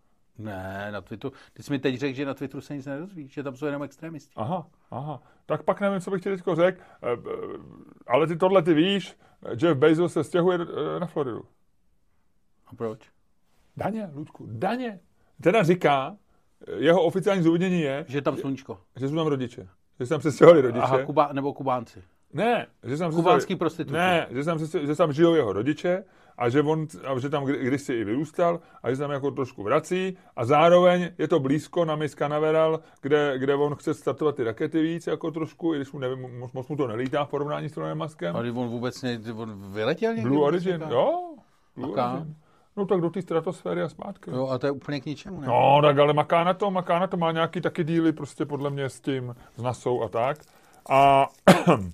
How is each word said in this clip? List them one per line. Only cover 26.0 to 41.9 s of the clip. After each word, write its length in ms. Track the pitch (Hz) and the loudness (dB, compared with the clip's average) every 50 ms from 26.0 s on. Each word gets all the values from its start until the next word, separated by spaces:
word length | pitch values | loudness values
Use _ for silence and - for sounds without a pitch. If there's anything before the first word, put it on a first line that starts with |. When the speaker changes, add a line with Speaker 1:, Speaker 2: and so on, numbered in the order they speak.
| 190 - _ _ _ _ _ | -4 -12 _ _ _ _ _
Speaker 2:
a 120 | - 120 120 | -2 -2 2
že 120 | 120 151 | 2 2
on, 260 | 143 151 156 156 156 - - - - | 2 2 0 -2 -4 -6 -10 -12 -8
a 120 | 131 135 123 | -6 -4 -4
že 100 | 127 143 | -4 -2
tam 160 | 151 147 139 | -4 -2 -2
kdy-, 120 | 131 143 117 | -2 -2 -2
kdysi 340 | 131 120 139 135 - - 127 | 0 -2 -2 -2 -2 -4 -2
i 100 | 113 104 | -2 -2
vyrůstal 560 | 98 113 143 156 156 - - 175 170 170 170 - _ - - - | -2 -2 -2 -4 -4 -2 0 0 0 0 -2 -8 _ -20 -8 -4
a 60 | 117 | -4
že 60 | 131 | -2
se 60 | 135 | -2
tam 100 | 147 143 | -4 -4
jako 200 | 147 135 135 143 | -4 -4 -4 -4
trošku 320 | 127 143 131 123 - - 98 | -4 -4 -6 -6 -8 -8 -2
vrací 540 | 107 131 156 156 - 180 185 185 190 185 - _ - _ | 0 0 0 0 -2 -4 -2 -2 -4 -6 -10 _ -16 _
a 100 | - 117 | -6 0
zároveň 640 | 117 147 147 165 170 175 180 180 180 180 180 175 170 - | 2 4 6 8 8 8 8 8 6 4 4 0 -4 -4
je 100 | - 156 | -4 0
to 120 | 160 170 156 | 2 2 2
blízko 460 | 131 135 139 151 - - - 175 170 | 2 2 0 0 -2 -4 -2 -2 -2
na 100 | 160 151 | 0 -2
mys 200 | 151 156 143 - | -4 -4 -6 -4
Canaveral, 640 | - 156 143 147 151 156 156 156 160 160 160 160 156 - - _ _ | -4 -4 -2 0 0 0 2 4 4 4 2 2 -2 -6 -14 _ _
kde, 320 | - 135 151 147 147 143 131 | 0 2 2 4 4 2 0
kde 180 | 131 135 135 139 | 0 0 0 2
on 200 | 139 147 147 143 | 2 2 0 -2
chce 180 | - - 160 143 | -4 -4 -4 -4
startovat 420 | - - 143 127 - 156 147 - | -2 -4 -4 -2 0 0 0 0
ty 80 | - 117 | 0 -2
rakety 380 | 113 110 - 156 151 160 160 | -4 -2 -2 -4 -2 0 0
víc, 260 | 156 160 170 165 - | 0 0 -2 -4 -4
jako 240 | 170 160 151 - 160 | -6 -6 -4 -4 -6
trošku, 420 | 151 165 156 156 - - 175 165 160 | -4 -6 -8 -8 -8 -4 -4 -2 -2
i 40 | |
když 140 | 143 139 - | -2 -6 -8
mu 80 | - 147 | -8 -6
nevím, 400 | 127 127 135 131 127 127 120 123 | -6 -6 -6 -6 -10 -12 -14 -14
moc, 120 | 123 123 | -14 -10
moc 160 | - 131 127 | -10 -12 -8
mu 80 | - 151 | -8 -4
to 120 | 139 139 | -4 -2
nelítá 380 | 117 104 117 127 131 147 143 147 | -2 -2 -4 -4 -2 -2 -2 -2
v 40 | - | -2
porovnání 400 | - 143 143 147 147 151 156 147 | -4 -4 -4 -4 -4 -6 -6 -8
s 80 | - | -8
Elonem 200 | 160 156 156 156 | -8 -8 -8 -6
Muskem. 380 | 156 160 151 - - 175 170 165 | -6 -8 -10 -10 -8 -8 -6 -4
Speaker 1:
Ale 160 | 117 117 120 | -4 -4 -4
on 160 | 117 123 123 | -4 -4 -4
vůbec 340 | 117 117 120 120 123 120 - | -4 -4 -6 -6 -6 -6 -6
ne-, 180 | 131 123 120 113 104 117 117 | -6 -6 -6 -6 -8 -10 -10
on 360 | 113 117 110 104 98 98 98 98 | -10 -10 -10 -12 -12 -14 -10 -6
vyletěl 400 | 107 107 127 165 - 226 226 233 | -2 -2 -2 0 0 -2 -2 -2
někdy 160 | 226 117 127 | -2 -2 0
Speaker 2:
Blue 100 | 139 151 | 2 2
Speaker 1:
vůbec 140 | 147 143 165 | 2 2 2
Speaker 2:
Origin, 200 | 185 175 185 180 | 0 -2 -2 -4
Speaker 1:
někam? 180 | 160 156 151 | -4 -4 -2
Speaker 2:
jo. 440 | 120 123 170 269 330 359 359 339 302 233 _ _ _ _ _ _ _ | 0 2 2 2 0 -2 -6 -10 -14 -18 _ _ _ _ _ _ _
Blue 160 | 135 127 143 | -10 -8 -4